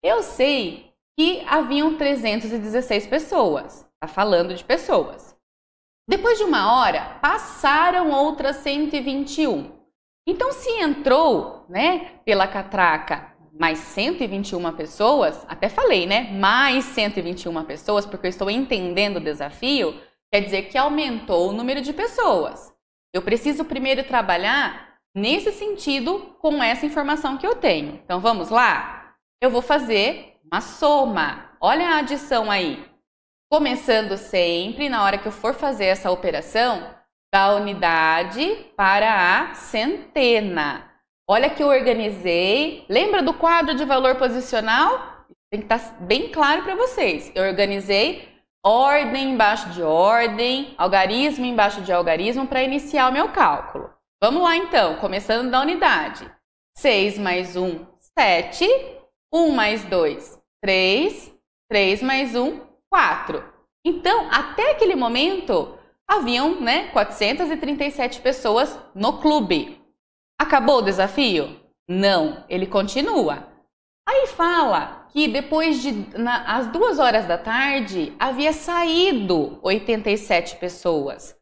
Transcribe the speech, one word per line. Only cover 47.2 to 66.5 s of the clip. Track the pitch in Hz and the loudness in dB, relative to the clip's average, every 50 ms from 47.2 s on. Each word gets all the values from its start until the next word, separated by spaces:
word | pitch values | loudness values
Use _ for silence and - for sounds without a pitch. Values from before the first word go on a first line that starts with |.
| - - - | -6 -8 -4
Eu | 185 190 | -2 -2
organizei | 196 190 180 202 196 196 196 190 196 202 196 220 311 359 - - - _ _ _ _ _ _ _ | 0 2 0 0 0 0 -4 -2 0 2 2 2 0 -2 -6 -12 -20 _ _ _ _ _ _ _
ordem | 202 220 240 262 277 285 294 294 226 233 262 269 269 | 4 4 6 4 4 4 4 2 0 -2 -2 -2 -2
embaixo | 262 233 220 208 214 220 - 185 | 2 4 4 4 4 0 -4 -10
de | 170 175 170 | -6 -4 0
ordem, | 156 156 160 180 202 226 233 233 233 208 208 240 247 254 269 277 - - - | 2 4 6 6 6 6 4 2 0 0 0 0 0 0 -2 -4 -8 -4 -2
algarismo | 170 190 202 196 190 190 214 240 277 302 - - 247 | 0 2 4 4 4 4 2 0 0 0 0 -2 -4
embaixo | 247 247 220 208 208 214 - | -2 2 2 2 2 2 -4
de | 185 180 185 | -2 0 0
algarismo | 175 175 170 160 160 185 214 240 262 269 254 | 2 2 2 0 0 0 -2 -2 -2 -4 -2
pra | 277 254 262 | 0 0 0
iniciar | 269 269 285 285 - - 294 254 254 | 0 -2 -4 -6 -2 2 2 2 4
o | 254 | 4
meu | 277 339 381 | 2 -2 -2
cálculo. | - 403 294 175 143 - - - - 143 - - _ _ _ _ _ _ | 2 2 2 2 2 0 -6 -10 -10 -12 -12 -12 _ _ _ _ _ _
Vamos | - 226 262 339 | 2 2 2 4
lá | 359 339 330 339 | 2 2 2 2
então, | 392 339 - 269 202 170 202 | -2 0 2 2 2 2 0
começando | - - 190 185 196 202 - 220 233 247 254 | -2 -4 -4 -4 -4 -2 -2 -2 0 0 0
da | 240 254 | 0 0
unidade. | 269 302 359 339 - - 233 170 151 - - - - - - _ _ _ _ _ _ _ _ | 0 0 0 2 2 2 2 2 0 -4 -8 -12 -16 -20 -20 _ _ _ _ _ _ _ _
Seis | - - 285 233 202 190 208 202 208 | 0 2 4 4 4 2 0 -2 -2
mais | 208 185 180 180 185 180 - | -2 -2 -2 -2 -4 -6 -4
um, | 185 185 185 165 165 - - _ _ _ - _ - | -4 -4 -4 -4 -8 -12 -18 _ _ _ -8 _ 2
sete. | 247 202 180 170 180 - - - 339 403 508 523 - - - - - _ _ _ _ _ | 4 4 4 2 0 -4 -4 -2 2 2 2 2 0 -6 -16 -18 -20 _ _ _ _ _
Um | - 330 339 311 | 0 2 2 4
mais | 285 247 214 208 214 220 196 | 4 2 2 0 0 -4 -4
dois, | 185 190 180 165 151 147 151 - - - _ _ _ _ _ | -2 0 2 2 0 -2 -4 -12 -18 -20 _ _ _ _ _
três. | - 196 190 185 185 185 196 240 320 415 - - - - _ _ _ _ _ _ _ _ | -2 0 2 4 4 4 4 2 2 0 -2 -6 -14 -18 _ _ _ _ _ _ _ _
Três | 220 208 196 190 196 208 | 0 2 2 2 2 0
mais | 262 262 269 269 277 254 226 | 0 -2 0 0 -2 -2 -2
um, | 240 247 285 - - - - _ _ _ _ | -2 -2 -2 -4 -6 -14 -20 _ _ _ _
quatro. | - 359 277 185 156 - - - - 147 - - _ _ _ _ _ _ _ | 2 4 4 4 2 -2 -4 -8 -8 -8 -8 -12 _ _ _ _ _ _ _
Então, | 339 339 - - 349 415 466 349 - | -4 -4 0 0 0 0 0 0 0
até | - 277 285 - - - 440 571 | 0 -2 -2 -2 -4 -2 0 0
aquele | 587 - 453 370 381 | 2 4 2 2 2
momento, | 277 247 233 233 247 285 349 392 381 - - 214 170 139 - - - _ _ _ _ _ - | 0 0 0 0 0 0 0 0 -2 -4 -2 -2 -2 -2 -4 -12 -20 _ _ _ _ _ 0
haviam, | 392 427 285 233 240 240 269 311 | 0 0 2 0 0 0 2 0